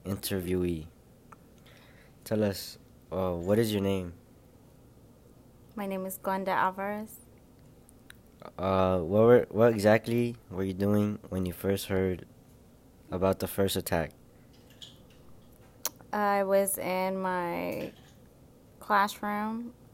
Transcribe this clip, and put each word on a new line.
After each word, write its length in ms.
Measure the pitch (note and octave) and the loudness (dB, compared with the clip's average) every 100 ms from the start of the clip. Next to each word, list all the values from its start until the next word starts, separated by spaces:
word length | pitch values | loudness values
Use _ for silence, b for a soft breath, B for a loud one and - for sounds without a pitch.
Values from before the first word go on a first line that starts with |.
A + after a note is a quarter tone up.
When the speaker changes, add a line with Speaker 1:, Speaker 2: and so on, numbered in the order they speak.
| F2+ | -8
Speaker 1:
interviewee. 840 | G2+ - G2 F2 F#2 F2+ D#2+ D#2+ - - - - - - - B B B B B B - | -6 -4 -4 0 0 0 -2 -8 -18 -20 -20 -20 -20 -20 -20 B B B B B B -4
Tell 180 | G#2+ | 0
us, 340 | G#2 F#2+ - - - - - | 0 -2 -8 -16 -20 -20 -8
uh, 220 | F#2 F#2 | -4 -2
what 260 | F2 F2 G#2+ | -2 2 2
is 140 | A2 | 2
your 100 | G#2 | 0
name? 300 | G2 G2 F2+ F2 - - - - - - - - - - - - - - - | 0 0 -4 -12 -20 -20 -20 -20 -20 -20 -20 -20 -20 -20 -20 -20 -20 -20 -16
Speaker 2:
My 120 | G#3+ G3 | -10 -6
name 200 | F#3+ F#3+ | -6 -6
is 140 | F#3 | -6
Glenda 280 | G3 F#3+ F#3+ | -4 -2 0
Alvarez. 720 | F3+ F#3 F#3+ G3 G#3 A3 - - - - - - - - - - - - - - - | 2 0 0 -6 -6 -10 -16 -20 -20 -20 -20 -20 -20 -20 -20 -20 -20 -20 -20 -18 -6
Speaker 1:
Uh, 400 | F#2 F#2+ F#2 F#2 | 0 2 4 2
what 240 | E2 G#2 | 2 6
were, 220 | A#2 B2 - | 8 8 6
what 200 | G2+ A#2+ | 4 4
exactly 640 | A2 G#2 A2 - A#2+ A#2+ A#2 - | 6 4 4 2 -2 -2 -6 -12
were 140 | F2+ F#2+ | -6 -4
you 80 | |
doing 440 | F#2 G2+ G#2 G#2 G#2 - | 0 2 2 2 -2 -6
when 160 | F#2 F#2 | -4 -4
you 80 | |
first 320 | E2+ F#2+ G2 - | -2 -2 -2 0
heard 400 | F#2+ F#2+ F2 - - - - - - - - - | 0 0 -2 -8 -20 -20 -20 -20 -20 -20 -20 -10
about 300 | F2+ F#2+ F#2+ | 0 2 2
the 80 | G2 | -2
first 300 | - G2 F#2+ | 0 0 0
attack? 340 | - E2+ D#2 - - - - - - - - - - - - - - - - - - - - | 0 -2 -2 -8 -20 -20 -20 -20 -20 -20 -20 -20 -20 -20 -20 -20 -20 -20 -20 -12 -10 -10 -6
Speaker 2:
I 300 | G#3 G#3 G3+ F#3+ | -2 2 2 4
was 320 | G3 G3 - | 4 2 -2
in 440 | F3+ F#3 F#3 F#3+ | -4 -2 -2 -2
my 680 | F#3 F3+ F3 F3 F3 - - - - - - - - - - - | -2 -2 -4 -4 -6 -6 -10 -12 -20 -20 -20 -20 -20 -20 -20 -18
classroom, 920 | - G3+ G#3 - G#3 G#3 G#3+ A3+ A#3+ - - | -2 0 0 -2 -6 -4 -4 -6 -10 -16 -16